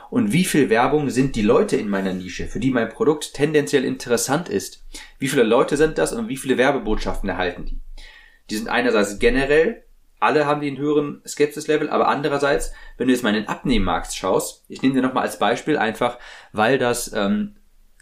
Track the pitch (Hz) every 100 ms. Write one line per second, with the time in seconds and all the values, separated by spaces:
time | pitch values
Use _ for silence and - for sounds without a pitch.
0 | - - 104 139 185 160 113 110 127 151
1 | 139 113 135 117 104 147 208 127 107 98
2 | 95 92 90 - 82 - 127 123 110 -
3 | 151 156 - - 147 151 139 139 127 131
4 | 123 117 - 143 175 98 - - - -
5 | - - 135 139 113 117 151 143 160 156
6 | 156 117 110 135 135 117 131 135 107 104
7 | 101 90 101 87 90 - - - - -
8 | - - - _ - 107 - 120 123 110
9 | 101 101 117 127 139 151 165 - _ _
10 | _ _ 107 147 147 147 147 135 147 151
11 | 147 - - - 147 - 151 151 147 107
12 | 107 123 147 139 139 156 - - - -
13 | 123 123 110 104 104 - - 117 92 82
14 | - - 95 120 - - _ - 131 135
15 | 131 127 - - 104 123 - 147 110 107
16 | 120 - - - - 98 110 127 123 120
17 | - 110 101 104 104 - _ _ _ _